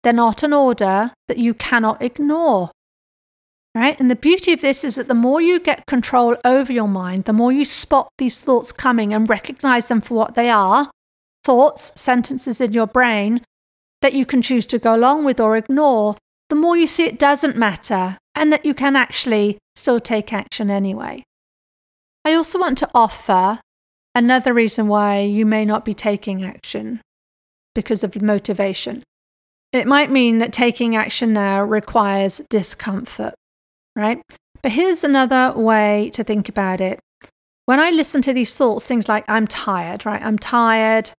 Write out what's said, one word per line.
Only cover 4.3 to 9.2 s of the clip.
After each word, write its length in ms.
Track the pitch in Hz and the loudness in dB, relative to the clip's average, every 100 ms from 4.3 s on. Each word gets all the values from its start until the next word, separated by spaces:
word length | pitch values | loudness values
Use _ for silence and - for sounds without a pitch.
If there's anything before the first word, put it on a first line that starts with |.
| 370 359 | 2 2
of 80 | 330 | 0
this 220 | 277 262 | 0 -2
is 120 | 294 226 | -4 -6
that 120 | - | 0
the 60 | |
more 280 | 233 247 302 | 2 2 2
you 180 | 339 359 | 2 2
get 260 | 349 - - | 0 -4 -2
control 500 | 254 - 254 240 240 | -2 0 2 2 2
over 280 | 247 262 269 | 2 2 2
your 140 | 240 208 | -2 -2
mind, 380 | 190 180 185 190 | -2 -4 -4 0
the 80 | |
more 180 | 214 240 | 2 2
you 140 | 269 277 | 2 0
spot 440 | - - 269 - - | -4 0 0 0 -4
these 220 | 254 - | -4 -4
thoughts 320 | - 247 - | 0 0 0
coming 420 | - 269 233 208 | -4 0 0 0
and 160 | 214 | 0